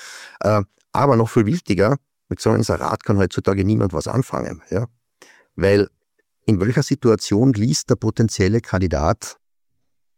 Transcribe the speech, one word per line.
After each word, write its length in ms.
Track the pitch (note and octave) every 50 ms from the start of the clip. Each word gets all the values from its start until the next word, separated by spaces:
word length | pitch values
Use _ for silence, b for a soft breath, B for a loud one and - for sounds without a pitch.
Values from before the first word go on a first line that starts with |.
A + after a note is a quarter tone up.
| B B B B B B B B
Äh, 200 | - G#2 G#2+ G#2 G2 - _ _ _ _
aber 240 | - G#2+ B2+ C#3+ C3
noch 140 | A2+ A2+ A2
viel 160 | - B2+ A2
wichtiger, 500 | G2+ D#3 F3+ - - G2+ F2 G2 A2 C#3 C#3 _ _ _ _ _ -
mit 140 | F#2+ -
so 80 | - A2
einem 80 | A2 A2
Inserat 480 | A2+ - F#2+ - - D#2 - - -
kann 120 | - G#2 G2
heutzutage 460 | F#2+ F2+ - - - - G2 G2 F#2+
niemand 300 | G2 A2 A2+ A2 F#2+ D#2+
was 160 | D2+ - -
anfangen, 520 | - C3 C3 - - - - - - - - -
ja? 180 | - F#2+ A#2+ - _ _ _ _ _ _ b b b b b b b
Weil 340 | - E2 G2 G2+ G2+ G2+ - _ _ _ _ _ _ _ _ _ _ - -
in 100 | A2 F2+
welcher 220 | F#2 A2+ B2 D#3+
Situation 720 | C#3 - C#3+ - - A#2 A2 - - - G#2 G2+ B2 C#3 B2+
liest 380 | G#2 G#2 C3+ D3+ - - -
der 40 | B2+
potenzielle 640 | - - A2 - - A#2 G#2+ - - G2 F#2 G#2+ A#2
Kandidat 800 | - - - F#2 F#2+ E2+ D#2 C#2 D2+ E2+ A2 - - - - _ _ _ _ _ _ _ _ _ _ _ _ _ _ _ _